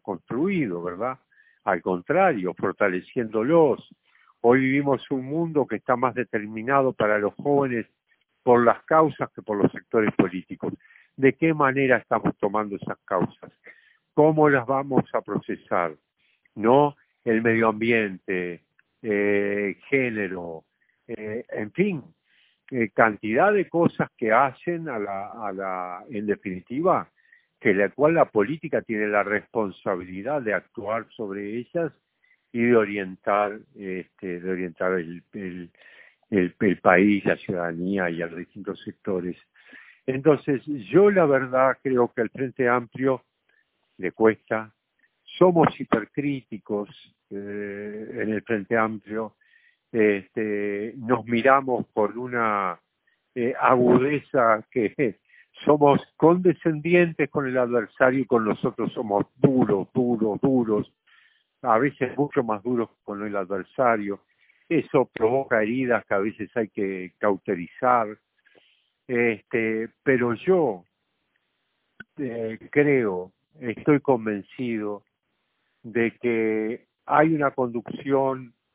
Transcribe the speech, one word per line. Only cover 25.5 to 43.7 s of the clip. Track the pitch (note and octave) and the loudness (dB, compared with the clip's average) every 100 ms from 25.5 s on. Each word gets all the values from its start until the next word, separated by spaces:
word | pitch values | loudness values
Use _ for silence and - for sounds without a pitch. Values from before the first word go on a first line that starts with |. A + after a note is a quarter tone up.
la, | F#2+ F#2+ F#2 F2+ F2+ G#2+ | -6 -6 -6 -8 -12 -10
en | G#2+ G#2 | -6 -4
definitiva, | G2 G2+ F2+ - C3 F3 C3+ E2+ _ _ _ _ _ | -4 -6 -10 -8 -2 0 0 -2 _ _ _ _ _
que | A#2 | 0
la | F#2+ G2 | 2 0
cual | - D3+ | 2 2
la | E3 | 4
política | - G#2+ G#2 D#3 D#3 A#2 | 2 2 0 -2 -4 -6
tiene | - G#2+ G#2+ | -4 -4 0
la | G#2 | 0
responsabilidad | G2 G#2 - A#2 G2+ F2 A2+ F#2 F2+ F#2 G#2+ D3 | 0 -2 -4 -6 -6 -6 -6 -6 -8 -10 -8 -6
de | A2 | -4
actuar | F#2 - - G2+ A2+ G#2+ | -4 -6 -12 -6 -6 -8
sobre | - G#2 G2 G2+ A#2 | -12 -10 -8 -8 -10
ellas | B2 E3+ D#3+ - _ _ _ _ _ | -8 -6 -6 -8 _ _ _ _ _
y | A#2+ | -2
de | A#2+ A#2 | 4 4
orientar, | G#2 G2+ F#2+ F#2 - G2+ G#2 G#2+ - | 2 -2 -6 -6 -2 0 0 -4 -16
este, | A2+ G2 F#2 - _ F#2+ F2 | -14 -10 -10 -12 _ -10 -8
de | F2+ | -6
orientar | F#2 F2+ E2 F#2 | -6 -6 -6 -4
el, | F#2 E2 E2+ - | -4 -6 -12 -16
el, | G#2+ F#2 F2+ F2 _ - - - _ _ | -12 -12 -12 -16 _ -20 -20 -20 _ _
el, | G#2 F2+ - | 0 0 0
el | G#2 E2+ | 0 2
país, | - F#2 G#2 G2+ | 4 6 6 4
la | G2+ E2+ | 0 -4
ciudadanía | - F2+ E2+ E2 F#2 G2 F2+ | -4 -6 -6 -6 -4 -2 -4
y | E2 | -6
a | E2+ | -8
los | E2 | -12
distintos | F2 G#2+ G2 F2+ | -16 -14 -14 -12
sectores. | - - - F#2 F2 - _ _ _ - - _ - | -14 -12 -8 -6 -6 -10 _ _ _ -20 -20 _ -6
Entonces, | C3 D3 C#3 - B2+ | 0 2 2 0 -4
yo | - C#3+ F#2+ D3 G#3 | -4 -10 2 4 6
la | F#3+ D#3 | 6 4
verdad | C3+ C3 B2+ C3 B2 | 2 2 2 2 2
creo | C#3 B2+ A#2+ | 0 0 0
que | - | 0
al | A2 | -4
Frente | - C3 - B2 | -4 -6 -2 0
Amplio | B2 A#2+ C#3+ C3+ B2+ _ _ _ _ _ | 0 -2 -4 -2 -2 _ _ _ _ _